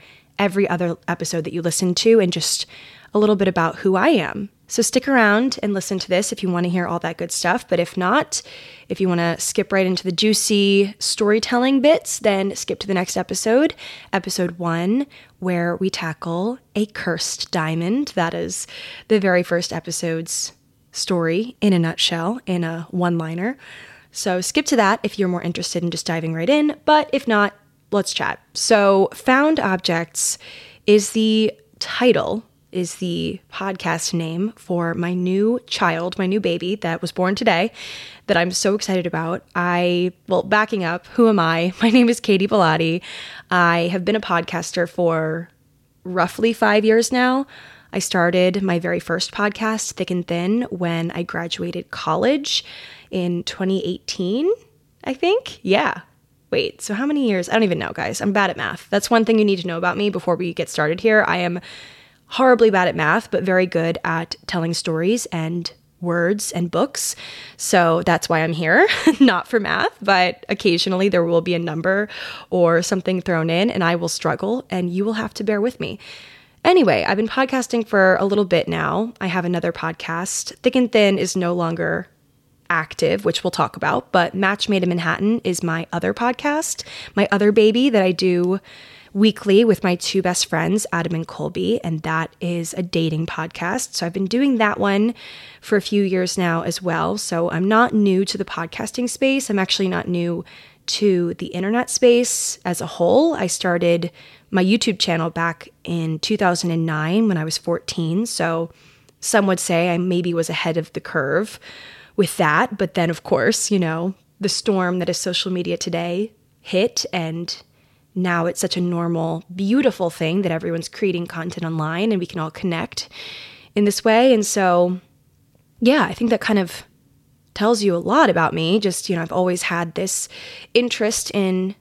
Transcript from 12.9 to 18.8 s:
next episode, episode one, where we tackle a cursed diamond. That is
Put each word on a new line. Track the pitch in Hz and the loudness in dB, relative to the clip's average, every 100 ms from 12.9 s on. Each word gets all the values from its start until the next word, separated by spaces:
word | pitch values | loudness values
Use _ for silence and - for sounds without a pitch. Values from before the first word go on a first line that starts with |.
next | 185 180 196 | -2 -2 -4
episode, | 175 185 220 247 320 - - - - | -4 -4 2 4 2 -2 -14 -18 -6
episode | 196 185 - 180 170 | -6 -4 -4 -4 -2
one, | 170 165 180 247 285 - - - | -2 -2 0 0 -2 -10 -20 -6
where | 185 175 175 170 | -2 0 0 0
we | 190 | -2
tackle | - 165 151 170 170 214 262 _ | -2 -8 -8 -6 -2 -2 -6 _
a | 208 214 | -4 -4
cursed | - 180 165 - - - | -4 -4 -4 -4 -6 -4
diamond. | 175 156 160 170 254 294 - | -2 -2 -2 0 -2 -2 -2
That | 170 | -2
is | 170 170 - - - | -2 -6 -8 -10 -14